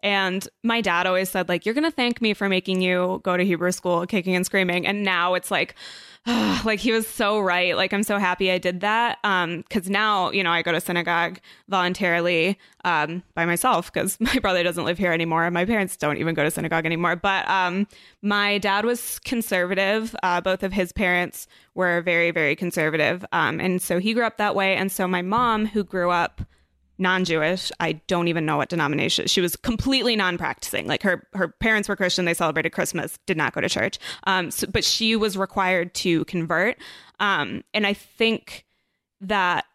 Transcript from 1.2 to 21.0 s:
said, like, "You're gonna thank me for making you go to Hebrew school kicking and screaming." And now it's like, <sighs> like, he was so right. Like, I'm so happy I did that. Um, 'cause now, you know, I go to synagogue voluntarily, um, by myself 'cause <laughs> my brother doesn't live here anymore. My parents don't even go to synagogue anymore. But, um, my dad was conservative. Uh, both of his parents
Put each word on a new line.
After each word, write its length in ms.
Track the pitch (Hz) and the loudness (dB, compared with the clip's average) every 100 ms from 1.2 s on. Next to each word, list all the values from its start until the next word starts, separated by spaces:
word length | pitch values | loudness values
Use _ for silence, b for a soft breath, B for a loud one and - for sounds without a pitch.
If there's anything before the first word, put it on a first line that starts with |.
| 190 | 0
said, 200 | 190 175 | -2 -2
like, 180 | 175 208 | -2 0
"You're 80 | |
gonna 160 | 233 320 | 0 0
thank 300 | - 240 233 | 0 0 2
me 100 | 220 | 0
for 160 | 208 196 | 0 0
making 340 | 185 185 185 | 0 0 0
you 380 | 185 180 180 185 | 2 2 0 -2
go 120 | - 180 | 0 0
to 80 | |
Hebrew 280 | 185 170 175 | 2 2 0
school 340 | 180 180 170 180 | -2 0 0 0
kicking 300 | 214 180 180 | -2 0 0
and 100 | 180 | 0
screaming." 400 | 202 185 175 170 | 0 2 0 -2
And 160 | 202 | -2
now 320 | 202 180 175 | 0 0 2
it's 160 | 185 - | 0 0
like, 240 | 180 160 - B B | -2 -2 -6 B B
<sighs> 260 | B B B 233 214 233 | B B B 0 2 0
like, 140 | 220 214 | 0 0
he 140 | 240 | 2
was 160 | 226 220 | 0 -2
so 320 | - 214 214 | -2 0 2
right. 340 | 190 175 180 | 2 2 2
Like, 180 | 165 190 | 2 0
I'm 120 | 202 | 0
so 140 | 214 202 | 0 2
happy 340 | 190 180 190 | 2 2 2
I 60 | 185 | 2
did 220 | 180 180 | 0 -2
that. 360 | 202 220 240 - | 0 2 0 0
Um, 400 | 208 185 170 170 - | 0 0 0 -4 -4
'cause 200 | 220 180 | -4 -2
now, 420 | 196 214 208 180 | 0 2 2 0
you 140 | 196 | 0
know, 80 | 180 | 0
I 100 | 170 | 0
go 80 | 165 | 2
to 100 | 165 | -2
synagogue 600 | - 175 170 170 170 185 B B - | 0 -2 0 0 0 -4 B B -2
voluntarily, 920 | 190 175 180 185 170 175 170 170 202 b b | 0 0 0 0 2 2 2 2 0 b b
um, 400 | 175 165 151 175 - | -2 0 0 -4 -8
by 100 | - | -2
myself 480 | 170 170 254 190 175 | 0 2 2 2 0
'cause 240 | - 190 - | -4 -4 -2
<laughs> 40 | |
my 180 | 226 262 | 0 2
brother 240 | 208 185 | 2 2
doesn't 220 | 175 170 | 2 0
live 140 | 151 175 | -2 0
here 140 | 185 | 0
anymore. 380 | 165 170 160 170 | 0 2 2 2
My 140 | 175 | 2
parents 320 | 185 226 190 - | 2 2 0 -2
don't 220 | 147 147 | -2 0
even 180 | 160 160 | -2 0
go 80 | |
to 60 | 151 | 0
synagogue 360 | - 160 165 160 | 0 -2 0 0
anymore. 300 | 165 175 175 | 0 0 0
But, 320 | 196 190 - | 0 0 0
um, 400 | 190 180 185 202 B B B | 0 0 0 -2 B B B
my 360 | 202 208 202 202 | -2 0 2 2
dad 260 | 202 196 | 2 2
was 340 | 226 240 - - | 0 -2 -4 -10
conservative. 960 | - 240 226 190 180 190 190 214 226 - | -4 -4 0 0 0 0 2 0 -2 -4
Uh, 180 | 185 175 | 0 0
both 220 | 185 190 | 0 -2
of 100 | 196 | -2
his 200 | 196 180 | -2 -2
parents 560 | - | 0